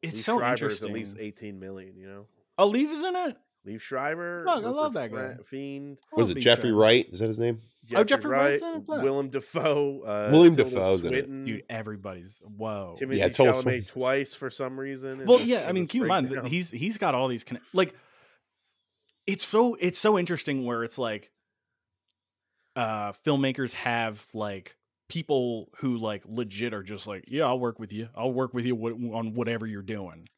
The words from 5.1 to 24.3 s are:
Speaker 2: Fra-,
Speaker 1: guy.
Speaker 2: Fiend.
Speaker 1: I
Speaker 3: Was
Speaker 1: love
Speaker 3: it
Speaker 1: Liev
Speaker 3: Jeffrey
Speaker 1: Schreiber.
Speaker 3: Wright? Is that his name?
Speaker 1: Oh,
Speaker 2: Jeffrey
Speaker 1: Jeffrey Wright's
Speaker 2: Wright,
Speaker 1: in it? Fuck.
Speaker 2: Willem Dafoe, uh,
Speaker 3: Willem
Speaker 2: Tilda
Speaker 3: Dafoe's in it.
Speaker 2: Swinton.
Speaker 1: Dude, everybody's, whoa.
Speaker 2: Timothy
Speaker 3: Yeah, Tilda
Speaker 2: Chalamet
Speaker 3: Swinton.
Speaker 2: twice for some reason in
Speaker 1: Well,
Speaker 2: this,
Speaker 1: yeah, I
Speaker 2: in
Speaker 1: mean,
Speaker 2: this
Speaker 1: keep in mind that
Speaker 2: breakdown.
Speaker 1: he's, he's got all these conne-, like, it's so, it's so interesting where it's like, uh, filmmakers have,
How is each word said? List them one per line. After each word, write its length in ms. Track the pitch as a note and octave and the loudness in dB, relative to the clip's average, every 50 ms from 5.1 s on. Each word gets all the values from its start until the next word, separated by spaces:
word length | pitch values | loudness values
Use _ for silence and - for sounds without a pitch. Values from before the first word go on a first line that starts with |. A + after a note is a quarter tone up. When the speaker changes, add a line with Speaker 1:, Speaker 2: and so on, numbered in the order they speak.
Speaker 2:
Fra-, 240 | G#3+ - C3 C3 B2+ | -6 -8 -8 -8 -10
Speaker 1:
guy. 60 | B2+ - _ | -14 -16 _
Speaker 2:
Fiend. 480 | - C3+ C#3 C#3 C#3 C#3 C#3 C#3+ C#3+ - _ _ - | -12 -10 -10 -8 -10 -10 -12 -14 -16 -18 _ _ 2
Speaker 1:
I 80 | - | 2
Speaker 3:
Was 80 | A#2 G#2 | 2 2
Speaker 1:
love 80 | - | 2
Speaker 3:
it 20 | C#3 | 2
Speaker 1:
Liev 40 | B2 | 6
Speaker 3:
Jeffrey 160 | B2 A#2 A2+ - B2 | 6 6 6 4 2
Speaker 1:
Schreiber. 60 | A2 | 6
Speaker 3:
Wright? 320 | G#2 A2 A2 A#2 B2+ - - | 8 8 10 8 8 6 2
Is 80 | - F2+ | -4 -4
that 80 | G#2+ | -2
his 140 | A2+ A2 G#2+ | -2 0 0
name? 200 | A#2 A#2+ A#2 A2+ - - _ _ _ A2+ | 0 -2 -2 -4 -8 -20 _ _ _ -2
Speaker 1:
Oh, 140 | A#2+ F#3 A3 | 2 2 4
Speaker 2:
Jeffrey 0 | |
Speaker 1:
Jeffrey 260 | G#3+ C#4 C4 - D4+ | 4 2 0 2 0
Wright's 300 | C4+ C4+ C#4 C#4+ - - - | 2 4 4 4 2 2 -2
Speaker 2:
Wright, 120 | E4+ E4 | -4 -8
Speaker 1:
in 60 | D#4+ - | -8 -8
it? 40 | |
Fuck. 160 | - D#4 D4 - | -6 -6 -2 0
Speaker 2:
Willem 280 | C3+ C3+ C#3 C#3 C3+ | 0 0 0 -4 -4
Dafoe, 720 | B2+ C3+ B2+ - - E3 C3 D#3 D3 D3 C#3+ C#3+ C#3 C#3 - | -4 -8 -8 -6 -6 -2 0 2 2 2 0 0 -2 -6 -6
uh, 260 | A2 G#2 G#2 G#2 G#2 | -4 -4 -2 2 6
Speaker 3:
Willem 260 | C#3 D#3 F3 E3+ E3 | 8 10 10 10 10
Speaker 2:
Tilda 140 | C#3+ D3 B2+ | 8 2 2
Speaker 3:
Dafoe's 340 | B2+ G2+ F#2 F#2+ F#2+ F#2 E2+ | 2 2 4 4 4 4 2
in 80 | E2+ B2+ | 0 0
it. 100 | C3 C#3 | -2 -2
Speaker 2:
Swinton. 200 | C3+ C3+ C3+ C3+ | -4 -8 -10 -8
Speaker 1:
Dude, 180 | C3 A2 G#2 - _ | -6 -8 -8 -8 _
everybody's, 720 | A#2+ A2+ A2 G#2+ G#2+ G2+ F#2+ G2+ F#2 F2+ F2 F#2 G#2 - - | -10 -8 -8 -8 -10 -10 -10 -12 -12 -12 -14 -18 -20 -20 -20
whoa. 500 | G#2+ G#2+ G2+ A2 A2 G#2+ G#2 G2 F2+ E2+ - | -20 -12 -8 -8 -6 -6 -6 -8 -10 -8 -8
Speaker 2:
Timothy 200 | C3+ C3 C3+ C3 | -6 -4 0 0
Speaker 3:
Yeah, 80 | - F2+ | 0 0
Tilda 220 | - - C3+ B2+ B2+ | 6 6 6 6 8
Speaker 2:
Chalamet 100 | C3 B2+ | 4 2
Speaker 3:
Swinton. 220 | B2 B2+ B2 G#2 | 0 -2 -2 -4
Speaker 2:
twice 480 | - - B2+ C3 B2+ C3+ C#3 C#3 C3 - | -8 -8 -4 -2 0 0 0 -2 -4 -10
for 160 | - D3 C3 | -12 -12 -12
some 280 | - - C3+ C3 C3 C3 | -8 -8 -8 -8 -8 -8
reason 420 | C3+ C3+ C3+ C3 C3 C3+ C3 C3+ C3+ | -10 -10 -10 -10 -10 -12 -10 -8 6
in 40 | |
Speaker 1:
Well, 120 | G3 B3 B3 | 6 6 8
Speaker 2:
this, 80 | A3 A#3 | 8 4
Speaker 1:
yeah, 120 | B3 A3 | 0 0
I 100 | C#3 D3+ | 0 -2
Speaker 2:
in 40 | F#3 | 0
Speaker 1:
mean, 100 | F#3+ F3+ | 0 -2
Speaker 2:
this 60 | D#3 - | 0 0
Speaker 1:
keep 100 | E3+ B3 | 0 2
in 60 | E3 | 2
mind 180 | F#3 F#3 C3+ | 2 2 2
that 40 | B2+ C3+ | 0 -2
Speaker 2:
breakdown. 180 | C3 A#2+ B2 | -6 -4 -4
Speaker 1:
he's, 200 | D3 F3 F3+ E3+ | -4 -2 -4 -4
he's 280 | - A#2+ C#3 G3 A3+ G#3 | -6 -6 -4 -4 -4 -2
got 160 | G#3+ F3 C#3 | 0 0 2
all 140 | B2 C3 C3 | 2 0 0
these 160 | B2 A#2 - | -2 -4 -6
conne-, 160 | - B2 A#2+ _ - - | -10 -12 -12 _ -4 2
like, 220 | F3 F#3+ - - - _ _ _ _ _ _ _ _ _ _ _ _ _ _ _ _ _ _ _ _ _ _ _ _ _ | 2 2 2 0 -16 _ _ _ _ _ _ _ _ _ _ _ _ _ _ _ _ _ _ _ _ _ _ _ _ _
it's 200 | - G3 F#3 - | -6 -4 -4 -4
so, 280 | - - G#3+ A#3+ B3 A#3 - | 0 2 4 4 4 2 0
it's 180 | E3+ F3 E3+ - | -2 -2 0 2
so 200 | - G#3+ G#3+ F#3+ | 4 4 4 4
interesting 480 | F3 E3+ F3 D3+ - - C#3+ C3+ B2+ | 2 0 -2 -4 -2 -2 -2 -2 -2
where 180 | A#2+ A#2+ A#2 A#2 | -2 -2 -2 -4
it's 140 | A#2 - - | -4 -4 -4
like, 340 | B2+ A2+ A2 G#2 - - _ _ _ _ _ _ _ _ _ _ _ _ _ _ _ _ _ _ _ _ _ _ _ _ _ _ _ _ _ | -4 -4 -4 -6 -10 -14 _ _ _ _ _ _ _ _ _ _ _ _ _ _ _ _ _ _ _ _ _ _ _ _ _ _ _ _ _
uh, 360 | B2 A#2+ A2 A2 G#2+ G#2 G#2 G2 | -4 -2 -2 -2 -4 -4 -6 -8
filmmakers 600 | - _ D#3 D3 C#3 C3+ C3+ C3 C3 C3 A#2+ - | -4 _ 2 2 4 2 0 0 0 -4 -4 -4
have, 500 | - - B2 A#2+ A#2 A#2 A2+ G#2+ G#2+ - - | -4 -2 -2 0 0 -2 -2 -4 -8 -16 -14